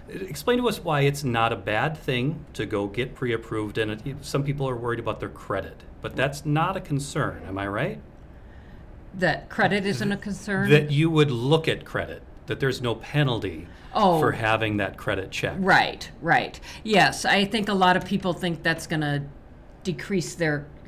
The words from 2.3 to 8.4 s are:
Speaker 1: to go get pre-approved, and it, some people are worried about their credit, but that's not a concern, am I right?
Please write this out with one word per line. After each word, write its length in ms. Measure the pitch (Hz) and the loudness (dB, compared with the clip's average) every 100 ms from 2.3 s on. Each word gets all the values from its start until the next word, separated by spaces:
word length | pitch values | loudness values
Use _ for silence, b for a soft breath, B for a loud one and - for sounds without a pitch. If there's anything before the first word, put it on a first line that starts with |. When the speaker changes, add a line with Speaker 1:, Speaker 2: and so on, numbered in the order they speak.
| 165 - | -4 -10
Speaker 1:
to 120 | - 107 | -8 -2
go 220 | 101 101 | -2 -2
get 260 | 104 135 | -2 -6
pre-approved, 640 | - 123 110 - 110 107 113 | -4 -2 -2 -2 -4 -4 -2
and 140 | 107 107 | -2 -4
it, 120 | 143 127 | -8 -10
some 200 | - 139 | -4 -2
people 260 | 147 143 135 | 0 -2 -2
are 80 | 120 | -2
worried 220 | 120 117 | -2 -2
about 220 | 110 101 | -4 -4
their 80 | 101 | -6
credit, 560 | - - 98 - - - - | -10 -4 -4 -4 -12 -18 -10
but 140 | 110 - | -8 -2
that's 280 | 139 143 | -2 -2
not 320 | 151 151 175 190 | 0 0 2 -2
a 40 | |
concern, 640 | - 139 - 156 107 82 85 | -2 -4 -2 -2 -2 -4 -8
am 100 | 95 | -6
I 120 | 101 | -2
right? 320 | 101 175 220 - - - B | -2 -2 -4 -14 -20 -20 B